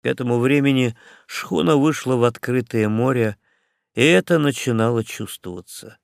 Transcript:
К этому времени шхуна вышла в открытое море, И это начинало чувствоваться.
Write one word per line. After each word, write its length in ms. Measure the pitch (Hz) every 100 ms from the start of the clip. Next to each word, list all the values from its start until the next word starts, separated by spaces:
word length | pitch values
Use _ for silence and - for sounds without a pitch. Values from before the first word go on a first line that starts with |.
К 40 | 123
этому 320 | 131 123 120
времени 580 | 127 143 139 131 123 113 - - _
шхуна 480 | - - 180 165 147
вышла 380 | 151 147 127 127
в 80 |
открытое 680 | 120 117 - 127 117 117 107
море, 480 | 110 123 127 110 104 _ _ _ _ _
И 100 | -
это 360 | 139 180 185 170
начинало 640 | 147 120 - 113 113 117
чувствоваться. 960 | 110 - 117 - 92 90 - - 98 -